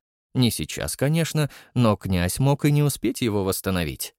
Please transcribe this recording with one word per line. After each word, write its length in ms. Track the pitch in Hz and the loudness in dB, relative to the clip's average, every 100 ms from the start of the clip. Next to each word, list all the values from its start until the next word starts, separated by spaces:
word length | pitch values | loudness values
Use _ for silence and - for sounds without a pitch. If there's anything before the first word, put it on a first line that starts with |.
| _ _ _ | _ _ _
Не 180 | 131 120 | 0 2
сейчас, 440 | - 76 - 67 - | 0 -6 -6 -6 -2
конечно, 540 | 139 165 156 156 143 - - | 0 0 0 -2 -4 -6 -6
но 240 | 127 117 101 | 2 2 2
князь 420 | 95 90 90 - | 0 0 0 0
мог 260 | 135 143 147 | 0 2 2
и 60 | |
не 120 | 147 | 2
успеть 380 | 143 - 220 - | 2 0 -4 -2
его 220 | 117 104 | -2 0
восстановить. 720 | 95 - 98 92 78 64 - | -2 -2 -2 -2 -2 -6 -12